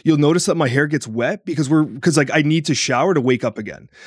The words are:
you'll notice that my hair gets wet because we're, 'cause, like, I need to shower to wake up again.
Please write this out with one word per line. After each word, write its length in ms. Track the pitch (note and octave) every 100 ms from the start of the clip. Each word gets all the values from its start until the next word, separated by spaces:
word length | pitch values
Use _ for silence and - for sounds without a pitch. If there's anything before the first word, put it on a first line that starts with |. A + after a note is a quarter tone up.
you'll 140 | D#3 D3+
notice 280 | D3 F3 G3
that 80 |
my 140 | E3 C3+
hair 180 | C3 D3+
gets 220 | D3+ A#2
wet 360 | A2 B2+ G3+
because 240 | - D#3+ C3+
we're, 160 | D#3 D#3 B2+
'cause, 180 | F3 D3+
like, 140 | C3+
I 100 | D#3
need 220 | D3 D#3+ D3+
to 100 | C3
shower 360 | - B2 F3
to 80 | D#3+
wake 220 | B2 B2+
up 160 | A#2+ A2
again. 320 | G2+ C#2 - -